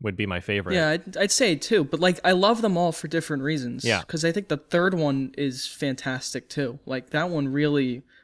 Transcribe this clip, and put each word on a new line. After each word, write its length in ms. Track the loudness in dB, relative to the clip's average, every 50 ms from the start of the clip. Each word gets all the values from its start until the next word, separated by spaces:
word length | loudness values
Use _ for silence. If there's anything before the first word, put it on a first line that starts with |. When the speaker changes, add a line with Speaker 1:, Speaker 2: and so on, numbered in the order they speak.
Speaker 1:
would 140 | -6 -6 -4
be 100 | -2 -2
my 140 | -2 -2 -4
favorite. 360 | -2 -2 -2 -2 0 0 0
Speaker 2:
Yeah, 140 | 0 2 2
I'd, 260 | 0 -2 -4 -8 -2 -2
I'd 140 | 0 0
say 200 | 2 2 2 2 2
it 80 | 0
too, 220 | 0 2 2 2 2
but, 160 | 2 0 2
like, 200 | 2 2 2 4 4
I 80 | 4
love 300 | 4 6 6 4 4 4
them 160 | 2 2 2 2
all 140 | 2 2 0
for 140 | -2 -6 -2
different 340 | -2 -2 -2 -2 -2 -2 0
reasons. 400 | -2 -2 -2 -2 -4 -6 -2 0
Speaker 1:
Yeah. 200 | 2 2 2 0
Speaker 2:
'Cause 200 | -2 -4 -2 0
I 80 | 0
think 160 | 0 -2 -2 -2
the 100 | -4 -4
third 360 | -2 _ 2 2 2 2 2
one 400 | 2 2 0 0 0 -2 -4 -4 -4
is 300 | -4 -4 -4 -6 -8 -10
fantastic 800 | -8 -4 -4 -4 -4 -4 -4 -6 -6 -6 -6 -8 -8 -8 -10 -8
too. 300 | -4 -4 -4 -4 -4 -8 -8
Like, 240 | -8 -6 -6 -6 -4
that 200 | -2 -2 -2 0
one 180 | 0 -2 -2 0
really 540 | 0 2 2 2 4 2 2 0 -2 -4 -8 _ _ _